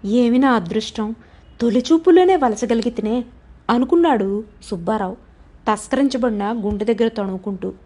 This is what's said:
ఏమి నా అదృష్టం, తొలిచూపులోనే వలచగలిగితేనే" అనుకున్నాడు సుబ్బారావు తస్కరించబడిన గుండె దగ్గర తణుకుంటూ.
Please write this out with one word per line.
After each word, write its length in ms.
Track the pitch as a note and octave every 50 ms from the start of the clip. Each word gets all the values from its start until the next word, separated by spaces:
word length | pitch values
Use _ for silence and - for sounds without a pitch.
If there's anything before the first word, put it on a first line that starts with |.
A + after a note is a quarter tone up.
| -
ఏమి 320 | G3 G#3+ B3 B3 A#3 A#3 B3+
నా 160 | C4+ C4+ B3
అదృష్టం, 600 | A3 F3+ E3 G#3+ A3 A3 - - - G#3+ G#3+ A3+ - - - - - - - - -
తొలిచూపులోనే 720 | A#3 A#3 G#3+ B3+ B3 - D#4+ E4 E4 F4+ F4 F4+ F#4 F4+ F#4+
వలచగలిగితేనే" 880 | E4+ C4+ A#3+ G#3+ G#3 B3 G#3+ A#3 A#3 A3+ B3 A#3 - G#3 G#3+ A3+ B3 A#3 - - - _ - - - _ -
అనుకున్నాడు 720 | A3+ A#3+ C4 B3+ - E4+ E4+ E4 C4+ A3 G#3 G3 G3 G#3 A3 - - - -
సుబ్బారావు 540 | - G#3+ F3 E3+ F3+ A3 A3 G3+ F3+ - - - - - _ - - _ - _ -
తస్కరించబడిన 800 | G#3+ G#3 - - - A#3+ C#4+ C#4 B3 B3+ A#3 B3 A3 G3+ G3+ G3+
గుండె 340 | A#3 A#3+ F#3+ G#3 G#3 G3+ G#3+
దగ్గర 220 | A3 A#3 G#3+ A#3 A3+
తణుకుంటూ. 640 | A3+ A3 G3+ F#3+ F#3+ F#3 F#3 G#3 G3 F3+ - F#3 F#3+ - -